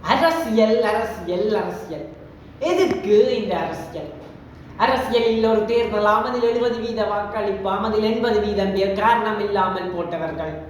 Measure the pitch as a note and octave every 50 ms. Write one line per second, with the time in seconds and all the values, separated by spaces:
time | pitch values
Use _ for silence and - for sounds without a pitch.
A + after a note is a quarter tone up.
0 | - E3 B3 C#4+ E4 E4 E4 - A3+ A3+ G#3+ A3 A3 G#3+ A3 - G3+ G#3 G#3+ A3+
1 | A#3 G#3+ - F#3 F3 F3 F3+ F#3 G#3 G#3 F3+ F3+ F3+ F3+ F3+ - - - D#3+ -
2 | - - - - - - - - - - - - C4 E4+ F4+ F4+ F#4+ A3+ F#3 F3
3 | - G#3 G#3 G#3+ B3 B3+ B3 A3 G#3 F#3 F3+ F3 E3+ - - - - - - D#3
4 | - - - - - - - - - - - - - - - - G#3+ B3+ C4 B3+
5 | B3+ A3 A#3 A#3 A3+ A3+ A3 A3+ A3 A3 A3 G#3+ G#3 - A#3 A#3 A#3 G#3 G#3 G#3
6 | G#3 G#3 G#3+ G#3+ A3+ B3 B3 B3 A#3 A#3 A#3 A#3+ A#3+ A#3+ A3+ A3+ G#3+ A#3 G#3+ G#3+
7 | G#3 G3+ G#3 G#3 G#3 - G#3 A3 G3+ G#3 F#3+ F#3+ G3 F#3+ F#3+ G3+ G#3+ A3 G#3+ G#3+
8 | G#3+ A3 A3+ - A#3 A#3+ G#3+ G#3 G3+ G#3 G3 G3 G3 F#3+ F#3+ F#3+ F#3+ G3 G3 G3+
9 | G#3 A#3 A#3+ A3+ G#3 A3 G#3+ G#3 G#3 G3+ G3+ G3 F#3 F#3+ F#3+ F#3 F3+ F#3 F3+ E3+
10 | E3+ E3+ E3+ D#3+ D#3+ D#3+ D#3 E3 D#3+ D#3 D#3 D#3 D#3 -